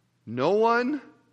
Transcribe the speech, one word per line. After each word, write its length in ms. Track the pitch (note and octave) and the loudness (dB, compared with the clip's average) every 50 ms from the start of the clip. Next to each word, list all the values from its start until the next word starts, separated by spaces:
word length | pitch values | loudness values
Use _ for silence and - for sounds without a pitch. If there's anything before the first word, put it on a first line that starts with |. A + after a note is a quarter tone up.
| _ _ _ _ _ | _ _ _ _ _
No 260 | - A2 A#2+ B2+ D#3 | -10 -6 -2 0 0
one 520 | G3 G#3+ A3 A3+ A#3 A#3 B3 B3 D4+ C#4+ - - - _ _ _ | 2 2 2 2 2 2 0 -2 -4 -6 -8 -12 -20 _ _ _